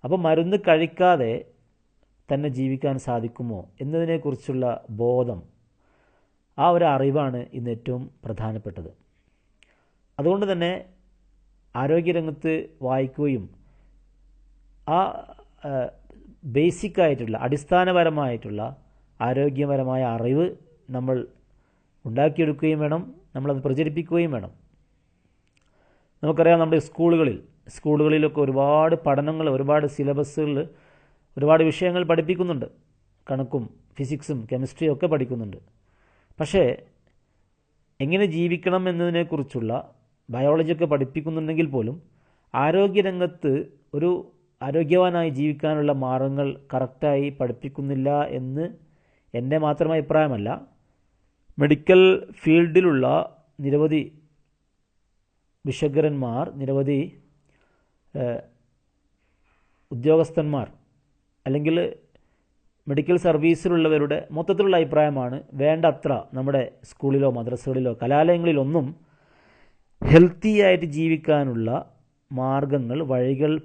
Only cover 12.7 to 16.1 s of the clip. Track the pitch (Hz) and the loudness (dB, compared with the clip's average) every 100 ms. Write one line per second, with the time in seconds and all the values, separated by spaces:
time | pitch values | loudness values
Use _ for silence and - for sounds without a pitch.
12.7 | _ 127 131 135 131 147 127 92 - _ | _ -4 -2 -2 -2 -2 -2 -6 -18 _
13.7 | _ _ _ _ _ _ _ _ _ _ | _ _ _ _ _ _ _ _ _ _
14.7 | _ - 165 190 - - - - _ 147 | _ -2 0 0 -4 -16 -20 -20 _ -8
15.7 | 135 120 - - | -6 -6 -10 -20